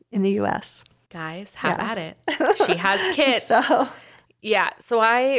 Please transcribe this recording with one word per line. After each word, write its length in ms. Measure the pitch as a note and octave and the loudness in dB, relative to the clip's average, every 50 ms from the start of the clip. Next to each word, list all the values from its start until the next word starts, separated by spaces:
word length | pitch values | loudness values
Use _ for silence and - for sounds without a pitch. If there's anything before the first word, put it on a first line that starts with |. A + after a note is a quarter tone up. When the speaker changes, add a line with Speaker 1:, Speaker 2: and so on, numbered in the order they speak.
| _ _ | _ _
Speaker 1:
in 100 | - G3+ | -4 0
the 80 | F#3+ G3 | 0 0
U 140 | G3+ G#3 - | 0 0 0
S. 380 | G3 - - - - - - - - _ _ _ _ | -2 -2 -2 -6 -8 -10 -10 -12 -16 _ _ _ _
Speaker 2:
Guys, 440 | - E3+ D#3+ D#3+ E3 F#3 G3+ - - | -14 -12 -10 -10 -10 -12 -14 -16 -12
have 220 | - - - G#3 - | -4 -2 -2 -2 -2
Speaker 1:
Yeah. 120 | - G#3+ | -4 -6
Speaker 2:
at 80 | A3+ G3 | -6 -8
it. 180 | D#3+ D#3+ - - _ - D4+ - - - G#4 - C#4 | -8 -10 -14 -10 _ -6 -2 0 2 2 2 2 2
She 100 | - F3 | 0 0
has 240 | F3 F3 G3 G3 G3 | 0 2 2 2 2
Speaker 1:
<laughs> 140 | F#4+ F#4+ F4 | 0 0 0
Speaker 2:
kits. 300 | - C#4+ C4+ A#3+ G#3+ - - | 2 2 2 2 0 2 2
Speaker 1:
So 400 | A3+ A3+ - - G#3+ - C4+ - - - - - - - _ _ _ _ | 2 2 4 4 2 2 2 -2 -6 -14 -20 -20 -20 -20 _ _ _ _
Speaker 2:
Yeah, 280 | - G#3+ G#3 F#3+ E3+ - - - | -4 0 0 0 0 -2 -4 -8
so 220 | - - A#3+ A3+ | -6 -2 0 2
I 380 | A3 A3+ A#3 B3 B3+ C4+ C#4 | 4 4 4 2 2 2 0